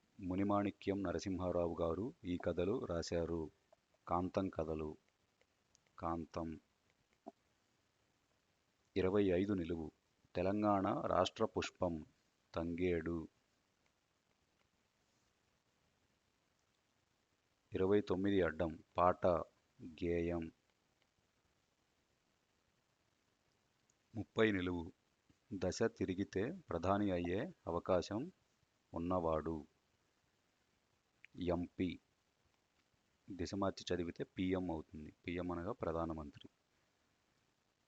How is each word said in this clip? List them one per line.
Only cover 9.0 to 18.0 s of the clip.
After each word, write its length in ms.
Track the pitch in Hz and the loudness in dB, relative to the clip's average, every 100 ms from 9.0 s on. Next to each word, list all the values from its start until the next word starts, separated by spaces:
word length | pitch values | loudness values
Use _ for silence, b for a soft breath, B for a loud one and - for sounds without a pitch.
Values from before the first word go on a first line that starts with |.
| 92 101 | 2 4
ఐదు 280 | 101 90 101 | 4 4 2
నిలువు, 400 | 101 82 85 78 - _ _ _ | 0 -2 -4 -6 -10 _ _ _
తెలంగాణ 680 | - 90 104 107 101 95 135 - | -2 0 2 2 2 2 -2 0
రాష్ట్ర 380 | 87 92 - | 2 2 0
పుష్పం, 600 | 110 - - - 90 82 76 _ _ _ _ | -2 0 -4 -2 -2 -2 -8 _ _ _ _
తంగేడు. 760 | - 85 85 90 85 82 85 78 - _ _ _ _ _ _ _ _ _ _ _ _ _ _ _ _ _ _ _ _ _ _ _ _ _ _ _ _ _ _ _ _ _ _ _ _ _ _ _ _ _ _ _ | -6 -4 0 0 0 0 -4 -6 -12 _ _ _ _ _ _ _ _ _ _ _ _ _ _ _ _ _ _ _ _ _ _ _ _ _ _ _ _ _ _ _ _ _ _ _ _ _ _ _ _ _ _ _
ఇరవై 280 | 90 95 104 | 0 4 4